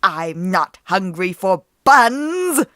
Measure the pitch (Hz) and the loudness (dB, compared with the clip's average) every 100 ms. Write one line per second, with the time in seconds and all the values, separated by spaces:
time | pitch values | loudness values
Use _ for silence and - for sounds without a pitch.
0 | 196 156 165 160 180 180 151 _ - 185 | -4 -4 -8 -6 -2 -2 -2 _ -4 -4
1 | 185 165 185 175 190 180 _ _ - 277 | -4 -6 -6 -4 -2 -2 _ _ 4 6
2 | - 262 302 359 370 294 - | 6 0 -6 -4 -2 -2 -4